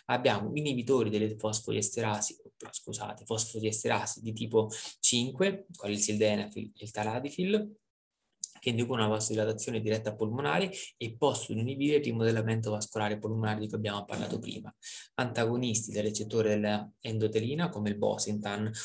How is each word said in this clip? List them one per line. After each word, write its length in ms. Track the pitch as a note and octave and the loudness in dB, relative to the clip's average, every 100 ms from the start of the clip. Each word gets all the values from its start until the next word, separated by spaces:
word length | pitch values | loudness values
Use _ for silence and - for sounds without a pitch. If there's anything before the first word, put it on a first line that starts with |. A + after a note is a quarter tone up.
| - | -2
Abbiamo 460 | B2 B2+ G#2 G#2+ | 2 4 2 0
inibitori 560 | D3 D3+ B2 A#2+ C3 G#2+ | -2 -2 0 2 4 4
delle 260 | G#2 A2 A2 | 2 0 0
fosfodiesterasi, 1040 | G#2+ G#2+ - A2 - A#2+ A2 G#2 - - - - - | -2 -2 0 0 0 0 0 0 -2 -4 -14 -18 -14
scusate, 560 | - - G#2+ G#2 - - | -12 -8 -8 -8 -10 -4
fosfodiesterasi 960 | A2 - A2 A2 G#2+ A#2+ A2 - - | -2 0 -2 0 0 2 0 0 -4
di 120 | A2+ | -6
tipo 360 | A2 A2+ A2 G#2+ - - - | -6 2 4 4 0 -10 2
cinque, 680 | - A#2+ B2+ C3 F#3+ F#3+ - - | 4 4 2 2 2 0 -6 -8
quali 200 | G#2 G#2 | -4 0
il 40 | |
sildenafil 720 | - G#2+ G#2+ G#2 G#2 G#2 - - | 2 4 4 4 0 -6 -10 -10
e 80 | |
il 80 | A2 | -8
tadalafil, 840 | G#2+ G#2+ A#2+ C#3+ - F#3 G#3+ G#3 - _ _ _ _ _ _ - - | -4 -2 -2 -4 -2 2 2 0 -10 _ _ _ _ _ _ -12 -4
che 120 | B2 | -2
inducono 340 | A#2 A#2+ B2 G#2+ | 0 0 2 2
una 100 | G#2+ | 2
vasodilatazione 640 | - A2 G#2+ A2 - A2+ | 0 0 0 0 -2 -2
diretta 340 | G#2+ A2 A2 | 0 0 -2
polmonare 560 | G#2+ G#2+ B2 D3 D#3+ F#3+ - - - | -2 -2 0 0 0 0 -4 -10 -8
e 180 | A#2 A2+ | -8 0
possono 460 | C#3+ - - A2 | 2 2 0 -2
inibire 340 | A#2+ C#3 C#3+ D3 | -2 0 2 2
il 80 | |
rimodellamento 680 | C#3 A2+ A2+ A2+ A2 A2+ A2 | 2 2 2 2 2 0 0
vascolare 460 | G#2+ - A2 G#2 G#2 | -2 -2 -2 -2 -2
polmonare 440 | A2 A2 G#2+ G#2+ | -2 0 0 0
di 60 | G#2+ | -2
cui 100 | G#2+ | -2
abbiamo 260 | G#2+ G2+ | -2 -2
parlato 340 | G2 - - A#2+ | -4 -4 -4 -4
prima. 380 | - - G#2+ - - - - | -6 -10 -12 -14 -14 -14 -8
Antagonisti 800 | - B2 A#2 A#2 A#2+ B2 G#2+ - | -2 -2 2 0 2 0 0 0
del 100 | G#2 | -2
recettore 460 | G#2 G#2 G#2+ A2+ G#2+ | -2 -2 0 2 4
dell'endotelina, 1200 | G#2 G#2 G#2 - - A#2+ A2 G#2+ A2 A#2 D3+ F3 | 4 2 0 -2 -8 -4 0 2 2 0 0 -2
come 220 | G#3 G#2 | 0 -2
il 60 | G#2 | 2
bosentan 720 | G#2 G#2 G#2 G#2+ G#2 G#2 G#2+ A2 | 2 2 0 -2 -2 -2 -2 -4